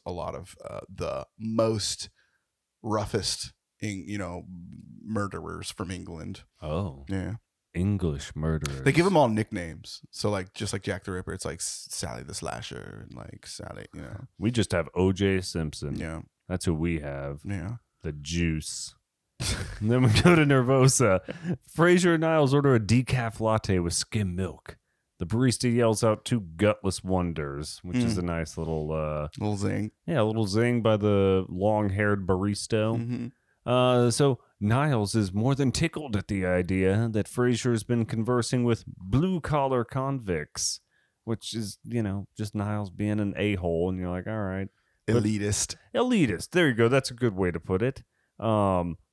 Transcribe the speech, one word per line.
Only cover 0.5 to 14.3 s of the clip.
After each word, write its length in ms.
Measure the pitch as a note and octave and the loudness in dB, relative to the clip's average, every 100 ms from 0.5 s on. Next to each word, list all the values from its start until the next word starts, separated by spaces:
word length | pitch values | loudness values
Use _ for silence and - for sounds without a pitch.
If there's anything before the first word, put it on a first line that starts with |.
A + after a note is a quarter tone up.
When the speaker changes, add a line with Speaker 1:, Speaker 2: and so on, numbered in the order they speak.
| - - | -16 -14
Speaker 1:
uh, 140 | - - | -14 -14
the 380 | G2 - C2+ C2+ - | -10 -8 -8 -10 -12
most 680 | A2 A2+ A2+ A2 - - - _ _ _ _ _ _ _ | -6 0 2 2 -4 -6 -10 _ _ _ _ _ _ _
roughest, 720 | A2 G#2+ G2+ A2 F2+ - - _ _ - | -4 -2 0 -2 -2 -6 -8 _ _ -10
in, 240 | A2 G2 F2 | -8 -6 -6
you 120 | G#2 | -8
know, 260 | F2+ F2 E2+ F2+ F2 - - - | -6 -10 -12 -16 -16 -18 -20 -16
murderers 680 | - G#2+ G2+ F#2 D#2+ E2 - | -6 -4 -4 -6 -10 -10 -10
from 200 | - F2 | -10 -8
England. 520 | F#2 F2+ E2 F2+ F#2+ - - | -8 -10 -12 -12 -12 -16 -14
Speaker 2:
Oh. 440 | D2+ D#2+ G2 C2+ C#2+ | -6 -4 -4 -8 -6
Speaker 1:
Yeah. 260 | F#2+ F2+ A2+ _ _ _ | -6 -4 -8 _ _ _
Speaker 2:
English 580 | E2+ F#2+ G2+ F2 C#2 - D2+ | -2 0 2 0 -2 -8 -4
murderers. 460 | D#2+ D#2 D2 C2+ | -2 -2 -2 -2
Speaker 1:
They 100 | C2 | 2
give 140 | C#3 F3+ | 4 4
'em 100 | E3+ | 6
all 120 | B2+ | 4
nicknames. 760 | G#2+ G#2+ G2+ E2+ D2+ - - - | 2 -2 -4 -8 -12 -16 -18 -16
So, 200 | - G#2+ | -4 -2
like, 220 | G2+ F#2 | -2 -6
just 200 | - G#2 | -8 -6
like 80 | G#2+ | -6
Jack 220 | G#2 F#2 | -4 -6
the 80 | - | -6
Ripper, 200 | F#2 - | -8 -6
it's 140 | F2+ - | -8 -8
like 140 | D#2 | -6
S-, 280 | - - - | -8 -8 -10
Sally 320 | - D#2+ A#1 | -8 -8 -8
the 120 | C2+ | -10
Slasher 720 | - - A#1+ - - G1+ G#1 - | -10 -8 -8 -10 -12 -14 -16 -16
and, 80 | A#1+ | -16
like, 300 | - - - | -16 -18 -16
Sally, 400 | - - - - | -14 -14 -14 -16
you 80 | - | -14
know. 240 | C#2+ - C3 | -14 -14 -14